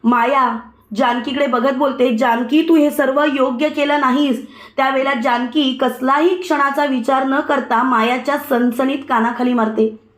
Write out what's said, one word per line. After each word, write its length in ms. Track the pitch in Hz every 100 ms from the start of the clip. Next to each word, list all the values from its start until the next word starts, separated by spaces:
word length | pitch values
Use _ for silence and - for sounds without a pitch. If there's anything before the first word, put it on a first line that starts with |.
माया 560 | 226 240 233 277 247 226 - - _ 202
जानकीकडे 520 | 254 247 240 262 277
बघत 260 | 240 254
बोलते, 440 | 262 285 262 247 220
"जानकी, 520 | 254 233 240 302 330
तू 60 | 330
हे 160 | 294
सर्व 320 | 294 269 269
योग्य 460 | 302 277 262 240 302
केलं 300 | 302 285 294
नाहीस." 480 | 269 254 285 226 - - - -
त्यावेळेला 360 | 262 269 269
जानकी 640 | 277 254 240 254 302 269 247
कसलाही 600 | 254 247 254 277 339 370
क्षणाचा 440 | 370 294 277 277 294
विचार 380 | 262 226 269
न 160 | 269 269
करता 440 | 294 277 240 226
मायाच्या 540 | 262 240 226 254 262 285
सणसणीत 600 | 294 247 247 233 269 277 -
कानाखाली 440 | 247 233 240 247
मारते. 460 | 240 220 220 220 - _